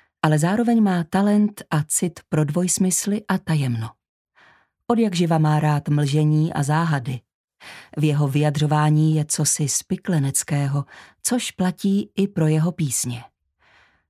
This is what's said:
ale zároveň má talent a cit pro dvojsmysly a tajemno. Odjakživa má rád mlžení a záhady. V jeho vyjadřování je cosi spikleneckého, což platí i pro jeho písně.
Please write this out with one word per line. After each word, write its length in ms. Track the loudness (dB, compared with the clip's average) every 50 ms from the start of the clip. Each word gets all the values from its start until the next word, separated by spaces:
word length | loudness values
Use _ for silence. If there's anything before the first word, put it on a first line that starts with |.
| _ _ _ _ 0
ale 160 | 0 2 2
zároveň 440 | 2 2 0 0 0 2 2 2 2
má 220 | 2 2 0 -2
talent 580 | -2 0 0 2 2 4 2 2 0 -2 -6 -8 -4
a 120 | -2 -2 -2
cit 380 | -2 -2 -2 -2 -4 -4 -8 -8 _
pro 160 | -2 0 0
dvojsmysly 800 | 0 0 -2 -2 0 0 0 0 0 0 -2 -2 -4 -4 -4 -4 -4
a 100 | -6 -4
tajemno. 520 | -2 -2 -2 0 0 -2 -2 -4 -6 -8 -12 _ _ _ _ _ _ _ _ _ _ _ _ _ _ _ _ _ _
Odjakživa 520 | -2 0 2 0 0 0 0 0 2 2 2
má 220 | 2 2 2 2
rád 280 | 2 2 0 0 0 -2
mlžení 640 | 0 0 0 0 2 2 2 2 2 2 2 0 -2
a 100 | -2 -2
záhady. 580 | 0 0 0 0 0 -2 -2 -4 -6 -8 -8 -10 _ _ _ _ _ _ _ -20 -20 -20 -20 -20 -12 -4
V 80 | 0 0
jeho 240 | 2 2 2 0 0
vyjadřování 840 | 2 2 2 0 2 0 0 2 2 2 4 4 4 4 4 2 2
je 100 | 0 0
cosi 440 | -2 -2 -2 -2 -2 -2 -2 -2 -2
spikleneckého, 1160 | -4 -4 -6 -6 -6 -6 -4 -2 -2 0 0 0 -2 -4 -4 -2 -2 -2 -2 -2 -2 -4 -4 -8 -12 -20 -20 -20 _ _ -6
což 280 | -4 -4 -4 -4 -6
platí 600 | -6 -4 -2 -2 -2 -2 -2 0 0 0 -2 -4 _
i 120 | -4 -4 -2
pro 180 | 0 0 0
jeho 260 | 2 2 2 0 0 -2
písně. 520 | -2 -4 -4 -4 -4 -4 -6 -8 -8 -12 -16 _ _ _ _ _ _ _ _ _ _ _ _ _ _ _